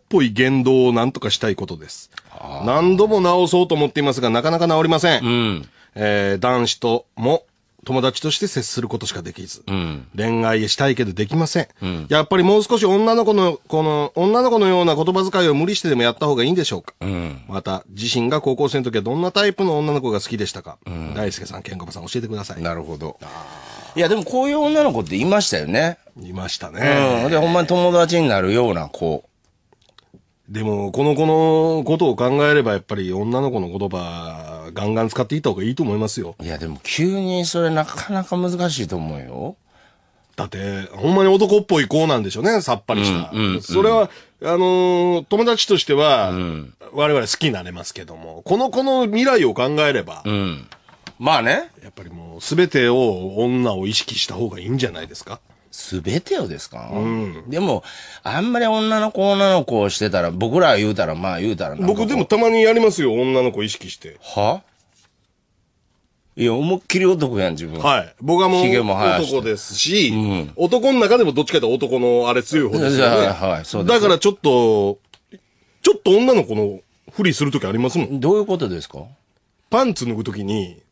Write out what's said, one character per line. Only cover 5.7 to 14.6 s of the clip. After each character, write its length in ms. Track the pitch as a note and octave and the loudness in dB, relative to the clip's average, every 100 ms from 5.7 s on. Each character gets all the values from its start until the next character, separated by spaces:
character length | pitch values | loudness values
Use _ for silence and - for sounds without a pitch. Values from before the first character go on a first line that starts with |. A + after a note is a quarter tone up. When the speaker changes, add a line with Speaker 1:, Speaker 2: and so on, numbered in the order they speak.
| _ _ | _ _
Speaker 1:
え 420 | - G#2+ G#2 G2+ G2 | -4 0 2 0 0
ー、 20 | |
男 260 | B2 B2+ A#2 | 0 0 0
子 100 | - | -2
と 300 | A#2 A#2+ - | -2 -2 -4
も 300 | - A#2 E3 - _ _ _ | -4 0 0 -2 _ _ _
友 160 | - C3 | -4 0
達 220 | C3 - | 0 -2
と 80 | D3+ | -4
し 80 | - | -2
て 80 | G3+ | -2
接 160 | C#3 | -4
す 180 | A2 - | -4 -6
る 80 | A2+ | -6
こ 80 | A2+ | -6
と 80 | |
し 80 | G#2 | -8
か 80 | G2+ | -10
で 140 | E2+ | -12
き 100 | - | -14
ず、 180 | F#2 - - | -16 -14 -6
Speaker 2:
う 60 | |
ん。 340 | G2 E2+ D2 B1+ - | -4 -4 -8 -10 -6
Speaker 1:
恋 300 | A2+ A2+ A2+ | -2 0 0
愛 240 | A2+ G#2+ | 0 0
し 60 | - | 0
た 120 | C#3 | 0
い 80 | B2 | 0
け 80 | |
ど 80 | A2+ | -2
で 140 | F#2 G#2+ | -4 -2
き 100 | D#3 | -2
ま 100 | D#3+ | 0
せ 140 | F3 | -2
ん。 80 | - _ | -4 _
Speaker 2:
う 40 | F#2 | -6
ん。 200 | E2+ D2 | -6 0
Speaker 1:
や 140 | D3+ | 0
っ 40 | D3+ | 2
ぱ 120 | F#3+ | 2
り 40 | |
も 160 | F#3 G#3+ | 4 2
う 40 | |
少 160 | G#3 A#3 | 2 2
し 80 | G3 | 2
女 280 | G3 A3+ | 4 4
の 120 | A#3 A3 | 2 2
子 80 | |
の、 260 | G#3 F3+ D3+ - | 2 2 -2 -4
こ 140 | D#3 | -2
の、 280 | D#3 D3+ D3 | 0 -2 -2
女 260 | - F#3 A#3 | 0 2 2
の 80 | B3+ | 2
子 100 | |
の 80 | A3+ | 4